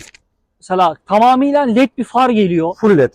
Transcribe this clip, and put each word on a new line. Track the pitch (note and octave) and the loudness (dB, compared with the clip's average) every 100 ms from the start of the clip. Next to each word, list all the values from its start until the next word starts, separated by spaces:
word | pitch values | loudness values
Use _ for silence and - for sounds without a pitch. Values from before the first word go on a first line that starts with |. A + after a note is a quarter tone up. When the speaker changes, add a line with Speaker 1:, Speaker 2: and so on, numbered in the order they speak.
| - - _ _ _ _ | -18 -20 _ _ _ _
Speaker 1:
mesela | - F#3 F3 D3+ - | -6 -2 -2 -4 -4
tamamıyla | G3+ A#3+ B3+ C#4+ C#4+ | 0 2 2 0 0
led | C#4 A3 C4 - | 0 0 0 -2
bir | |
far | A#3 A#3 B3+ | -6 -2 0
geliyor. | A3 G3 E3+ D#3+ | 0 -2 -2 -4
Speaker 2:
Full | F#3 A3 F#3 | -2 0 2
led. | B2 | 0